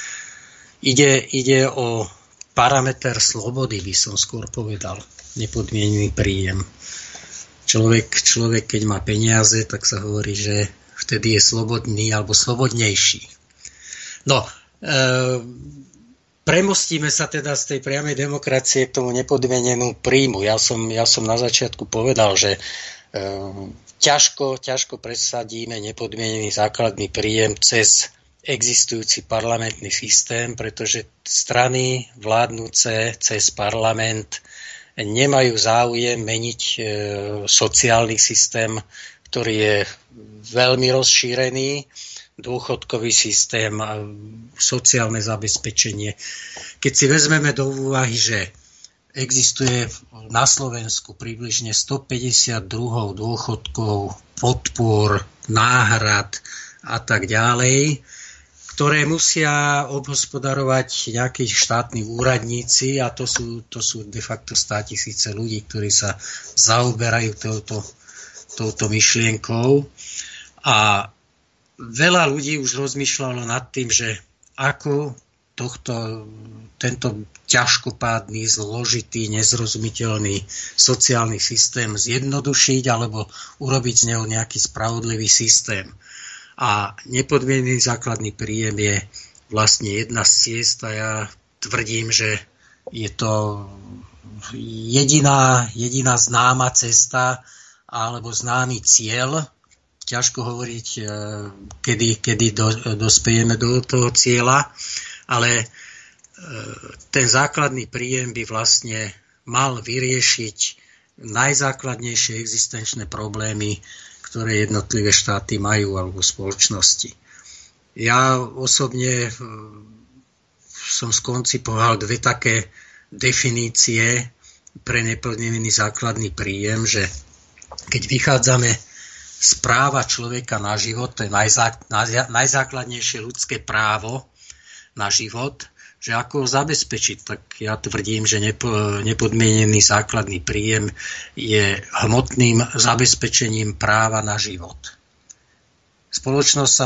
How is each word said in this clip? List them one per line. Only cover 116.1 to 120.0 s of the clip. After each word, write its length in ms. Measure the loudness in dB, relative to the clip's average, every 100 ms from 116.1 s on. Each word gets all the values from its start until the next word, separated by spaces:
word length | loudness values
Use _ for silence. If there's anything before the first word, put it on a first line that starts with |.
| -4
spoločnosti. 920 | -4 -4 -6 0 0 2 2 0 -4 -12 _ -20 -20 -20 -20 _ _ -4
Ja 460 | 2 4 4 2
osobne, 880 | -2 -4 0 2 0 -2 -2 0 -2
e, 20 | -6 -14 -16 -18 -20 -20 -20